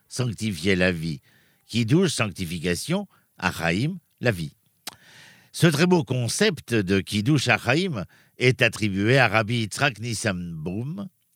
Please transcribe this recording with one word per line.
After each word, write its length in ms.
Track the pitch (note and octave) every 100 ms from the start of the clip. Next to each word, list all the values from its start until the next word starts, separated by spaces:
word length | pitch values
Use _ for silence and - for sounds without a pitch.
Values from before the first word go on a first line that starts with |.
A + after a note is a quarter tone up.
| _
sanctifier 680 | - B2 F2 A2 F2 F#2 F#2
la 160 | F#2
vie. 280 | E2+ E2 C#2+ _ _ _ _ -
Kiddush, 460 | A2+ A2+ D3+ F#3
sanctification, 920 | - A2 F2+ F2 F2 F2 F2 - F#3 G3+ _ _ -
Achaim, 640 | F2+ - E2+ F2 D3 F#3 _ -
la 100 | A#2+
vie. 240 | F#2 D2+ - _ _ - - _ - - - _
Ce 140 | - E3+
très 200 | C#3 F3+
beau 180 | F3+
concept 680 | C3 B2+ A#2 - G#3+ D#3 -
de 280 | A#2+ F#2 G2
Kiddush 480 | - G#2+ G#2 D3 B2
Achaim 560 | G#2+ G#2+ D3 F#3+ A#2 D#2+ _ _ -
est 240 | B2+ B2+
attribué 560 | A#2 - G#2+ F#2+ G#2 C3+
à 100 | A#2
Rabbi 340 | G#2+ G#2+ A#2+
Yitzhak 380 | G#2+ - C#3+ G#2
Nissenbaum, 1080 | A#2 A2 A2+ F2+ F2 D#2+ D#2 F#2+ B2+ F#3+ G3 _ _